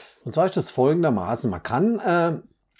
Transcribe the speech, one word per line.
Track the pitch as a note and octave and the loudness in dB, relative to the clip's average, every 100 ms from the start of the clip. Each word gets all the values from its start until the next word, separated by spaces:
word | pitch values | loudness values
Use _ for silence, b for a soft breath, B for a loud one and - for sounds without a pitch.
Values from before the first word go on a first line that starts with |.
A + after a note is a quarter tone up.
| B B | B B
Und | - | -6
zwar | C3 F#3 | 0 0
ist | F#3 | 0
das | - | -4
folgendermaßen. | - C3 E3 C3 A2 F2+ A2+ A#2+ | 2 2 4 2 0 -2 -4 -4
Man | F2 | -4
kann, | - A#2+ G#3 A3 | -4 0 0 0
äh, | - F3 E3+ D#3 - _ _ _ | 0 2 2 -2 -10 _ _ _